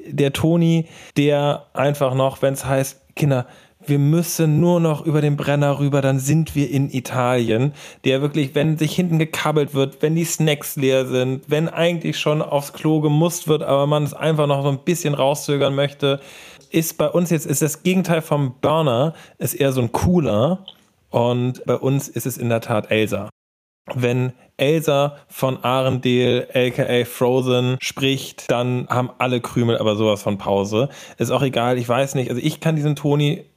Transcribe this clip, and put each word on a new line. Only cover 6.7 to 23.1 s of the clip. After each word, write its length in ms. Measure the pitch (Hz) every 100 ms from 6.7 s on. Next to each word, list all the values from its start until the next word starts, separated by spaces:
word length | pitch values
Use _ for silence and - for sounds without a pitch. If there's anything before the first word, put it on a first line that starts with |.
in 180 | 139 139
Italien", 840 | 131 - 127 123 127 113 110 139 143 - -
der 180 | 131 135
wirklich, 320 | 143 147 135
wenn 240 | 147 160 156
sich 160 | 151
hinten 240 | - 180 160
gekabbelt 560 | 156 - 156 151 143
wird, 260 | 139 139 -
wenn 120 | 151
die 100 | 165
Snacks 520 | 160 - 156 147 - -
leer 280 | 135 131
sind, 380 | 131 127 127 131 -
wenn 200 | 147 160
eigentlich 480 | - 170 170 156 151
schon 220 | 156 151
aufs 300 | 156 147 147
Klo 280 | - 156 156
gemusst 480 | 151 147 170 165 -
wird, 160 | 151
aber 220 | - 139 143
man 160 | 151
es 100 | 143
einfach 320 | - 151 156 147
noch 160 | 139
so 60 | 143
ein 140 | 135
bisschen 300 | - 165 147
rauszögern 600 | 147 135 147 - 143 135
möchte, 460 | 139 143 - 143 139 - - - - -
ist 260 | 165 160 -
bei 120 | 151
uns 200 | 165 175
jetzt, 140 | 165
ist 160 | 165 143
das 220 | 156 -
Gegenteil 400 | 180 185 170 165
vom 320 | - 147 135 -
Burner, 500 | 139 156 156 117 151 160 - -
ist 140 | -
eher 180 | - 139
so 100 | 131
ein 100 | 120
Cooler. 720 | - 170 180 131 104 139 185 - - _ _ _
Und 520 | 120 120 123 123 123 -
bei 80 | 120
uns 320 | 131 139 143
ist 160 | -
es 140 | 131 -
in 100 | 120
der 140 | 117
Tat 280 | - 107 -
Elsa. 380 | 107 110